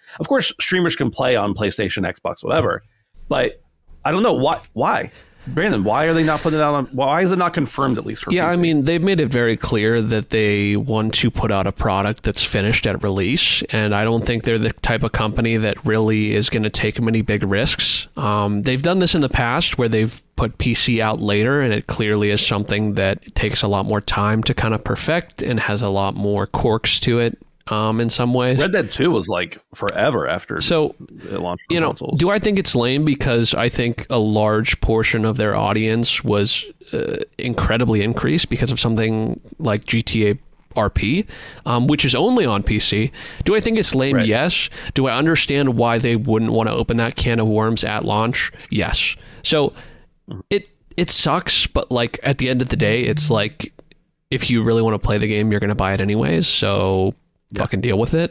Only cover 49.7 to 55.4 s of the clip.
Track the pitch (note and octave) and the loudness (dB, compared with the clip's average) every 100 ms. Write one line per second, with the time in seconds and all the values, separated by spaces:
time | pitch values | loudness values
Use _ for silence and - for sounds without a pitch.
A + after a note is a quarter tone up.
49.7 | - - - - _ - F#2 - G3+ - | -4 -16 -20 -20 _ -16 -16 -4 -4 -4
50.7 | _ _ - F3 - D3+ E3+ - - - | _ _ -4 -2 0 0 0 0 0 0
51.7 | - - B2 A#2 - C3+ C#3 B2+ B2+ B2+ | -2 0 0 0 -2 -2 0 0 0 0
52.7 | - G#2 A#2 A#2+ D3+ - A2 G#2+ - - | 0 2 2 0 0 2 0 0 -6 -12
53.7 | - - - _ _ _ C3 - A#2 A2+ | -14 -20 -20 _ _ _ -4 0 2 4
54.7 | A2+ A2 G#2 - G#2+ G#2+ G#2 | 2 2 0 0 0 0 0